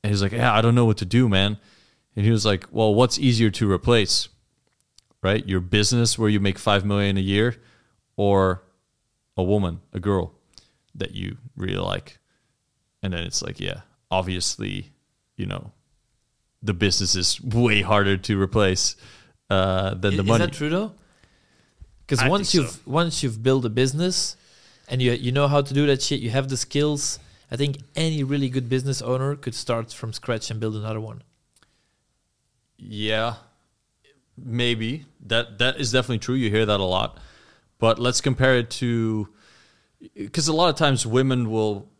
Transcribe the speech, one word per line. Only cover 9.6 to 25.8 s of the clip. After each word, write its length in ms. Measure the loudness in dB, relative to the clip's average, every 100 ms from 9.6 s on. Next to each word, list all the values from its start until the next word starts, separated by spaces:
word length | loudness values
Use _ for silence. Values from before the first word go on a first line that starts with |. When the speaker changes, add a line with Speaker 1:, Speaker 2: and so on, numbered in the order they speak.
| 0 -6 _
Speaker 1:
a 60 | -8
girl?" 340 | -2 -2 -2 _ _ -20 _ _ _ -12
That 160 | -10 -8
you 220 | -12 -12 -18 -10
really 220 | -6 -4
like. 420 | -4 -6 -10 -20 _ _ _ _ _ _ _ _
And 100 | -6
then 100 | -6
it's 180 | -6 -8
like, 180 | -8 -10
yeah, 220 | -10 -10 -16 _ _
obviously, 840 | -4 -2 -4 -4 -6 -8 -8 -12 _ _ _ _ -10
you 80 | -8
know, 260 | -8 -12 _ _ _ _ _ _ _ _ _
the 120 | -6
business 420 | 0 2 2 -2 -2
is 260 | -2 -4
way 400 | -2 2 4 4
harder 360 | 4 2 4 0
to 220 | 0 0
replace, 540 | 2 2 2 2 -2 -4 -20 -20 _ _ _
uh, 440 | 0 2 0 -2 -2
than 180 | 0
Speaker 2:
I-, 40 | 0
Speaker 1:
the 60 |
Speaker 2:
is 40 | 2
Speaker 1:
money. 180 | 2 0
Speaker 2:
that 80 |
true 160 | -2 -4
though? 240 | -2 -4 -10 _ _ _ _ _ _ _ _ -20 _ -4
'Cause 120 | 0
Speaker 1:
I 80 | 2
Speaker 2:
once 220 | 2 2
Speaker 1:
think 120 | 0
Speaker 2:
you've, 80 | 0
Speaker 1:
so. 80 | -6 -4
Speaker 2:
once 380 | -2 -2 -2
you've 180 | -4 -2
built 220 | 2 2 0
a 40 |
business 680 | 0 0 0 -2 -2 -4 -8 _ _ _ _ -8
and 120 | 0
you, 120 | 0
you 180 | 0 0
know 160 | 0 2
how 140 | 2
to 120 | 2
do 140 | 0